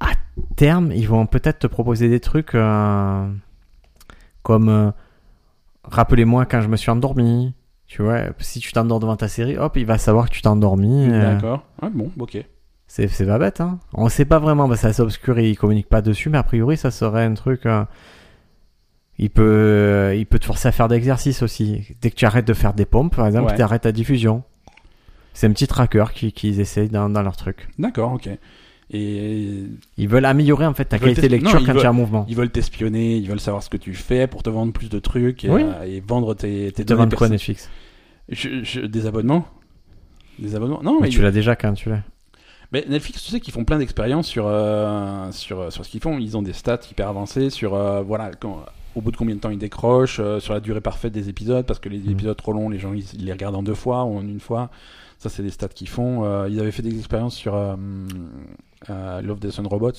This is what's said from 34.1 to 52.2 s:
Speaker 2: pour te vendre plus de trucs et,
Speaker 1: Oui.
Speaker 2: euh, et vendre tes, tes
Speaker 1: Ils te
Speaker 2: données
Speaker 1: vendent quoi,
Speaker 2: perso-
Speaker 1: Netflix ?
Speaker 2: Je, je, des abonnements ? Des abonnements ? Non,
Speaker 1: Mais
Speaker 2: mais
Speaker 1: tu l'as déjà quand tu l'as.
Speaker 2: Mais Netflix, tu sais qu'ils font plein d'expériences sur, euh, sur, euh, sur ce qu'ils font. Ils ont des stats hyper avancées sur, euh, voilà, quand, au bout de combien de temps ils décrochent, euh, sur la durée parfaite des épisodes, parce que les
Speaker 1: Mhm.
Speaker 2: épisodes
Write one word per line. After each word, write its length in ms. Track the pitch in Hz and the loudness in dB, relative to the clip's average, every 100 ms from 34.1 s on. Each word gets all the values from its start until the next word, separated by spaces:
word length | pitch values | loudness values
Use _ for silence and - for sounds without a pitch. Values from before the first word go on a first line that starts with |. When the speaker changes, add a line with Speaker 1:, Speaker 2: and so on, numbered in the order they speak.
| 127 131 | 0 0
Speaker 2:
pour 160 | - | -2
te 80 | 117 | -4
vendre 220 | 110 113 | -2 -2
plus 180 | 110 113 | -4 -6
de 80 | 104 | -4
trucs 440 | - 127 123 127 | -2 0 0 0
et, 60 | - | 2
Speaker 1:
Oui. 120 | 185 | 2
Speaker 2:
euh, 180 | 151 90 | 2 -4
et 160 | 92 95 | -8 -10
vendre 340 | 101 120 113 | -4 -2 -2
tes, 360 | 104 104 101 101 | -4 -4 -4 -6
tes 120 | - | -6
Speaker 1:
Ils 20 | |
te 80 | 107 | 0
Speaker 2:
données 60 | 113 | 4
Speaker 1:
vendent 160 | 113 | 4
quoi, 120 | - 117 | 4 2
Speaker 2:
perso- 40 | |
Speaker 1:
Netflix ? 380 | 107 - 101 - - - _ _ _ - | 2 -4 -8 -10 -18 -20 _ _ _ -16
Speaker 2:
Je, 340 | - 131 131 | -10 -8 -8
je, 180 | 107 127 | -8 -8
des 240 | 110 110 110 | -4 -4 -2
abonnements ? 400 | 110 113 165 - - _ _ _ - - - - - | -2 0 0 -2 -14 _ _ _ -20 -20 -20 -20 -14
Des 160 | 104 | -8
abonnements ? 280 | 107 120 151 | -6 -4 -4
Non, 120 | 175 311 | 0 0
Speaker 1:
Mais 60 | 147 | 4
Speaker 2:
mais 20 | |
Speaker 1:
tu 140 | 117 | 4
l'as 80 | 104 | 4
déjà 240 | 101 110 117 | 4 2 0
quand 160 | 107 | -2
tu 160 | 101 - | -4 -4
l'as. 140 | 107 101 _ _ _ _ _ _ | -6 -6 _ _ _ _ _ _
Speaker 2:
Mais 120 | 135 143 | -8 -4
Netflix, 340 | 147 - - | -6 -6 -12
tu 80 | - | -8
sais 100 | 233 | -8
qu'ils 120 | - | -8
font 100 | 120 | -6
plein 140 | 113 151 | -2 -2
d'expériences 480 | 127 - 113 147 160 | -2 -4 -2 -2 -4
sur, 200 | 120 104 | -4 -2
euh, 840 | 107 107 107 107 104 101 98 95 | -2 0 -2 -2 -4 -6 -8 -12
sur, 280 | - - 92 | -14 -12 -10
euh, 100 | 87 | -10
sur 140 | - | -12
ce 60 | 110 | -14
qu'ils 100 | 110 | -8
font. 180 | 156 147 | -6 -6
Ils 180 | 110 107 | -6 -6
ont 60 | |
des 100 | 98 | -6
stats 280 | 85 - 120 - | -6 -6 -6 -6
hyper 180 | - 101 | -8 -6
avancées 400 | 98 98 135 135 | -6 -8 -4 -4
sur, 240 | - 107 | -4 -4
euh, 280 | 98 101 101 | -2 -2 -4
voilà, 300 | 98 107 107 90 | -4 -6 -8 -12
quand, 260 | 110 90 71 - - 120 | -12 -12 -16 -20 -14 -6
au 40 | |
bout 120 | 110 | -6
de 40 | - | -4
combien 180 | 113 104 | -4 -4
de 40 | |
temps 100 | 110 | -6
ils 80 | 104 | -6
décrochent, 600 | 104 - 117 127 131 - | -8 -4 2 2 2 -2
euh, 200 | 104 104 | -4 -4
sur 140 | - | -4
la 60 | 104 | -6
durée 200 | 104 107 | -6 -6
parfaite 320 | 104 98 117 | -6 -6 -8
des 160 | 107 101 | -6 -8
épisodes, 380 | 92 110 127 123 | -8 -2 -2 -2
parce 120 | 104 | -6
que 100 | 104 | -8
les 100 | 101 | -8
Speaker 1:
Mhm. 120 | 101 | -4
Speaker 2:
épisodes 260 | 98 | -2